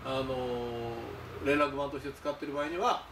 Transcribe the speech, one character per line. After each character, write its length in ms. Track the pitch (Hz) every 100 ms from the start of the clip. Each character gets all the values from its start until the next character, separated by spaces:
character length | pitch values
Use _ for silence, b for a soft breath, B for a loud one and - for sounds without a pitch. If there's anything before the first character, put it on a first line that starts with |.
あ 120 | 131 135
の 40 | 131 127 127 120 120 120 117 117 117 - - -
ー、 20 | 139
連 140 | 147
絡 160 | 143 139
板 160 | 143
と 80 | 143
し 40 |
て 80 | 139
使 140 | 135 147
っ 80 | 143
て 120 | 143
る 60 |
場 100 | 143
合 40 | 151
に 80 | 175
は 260 | 233 - -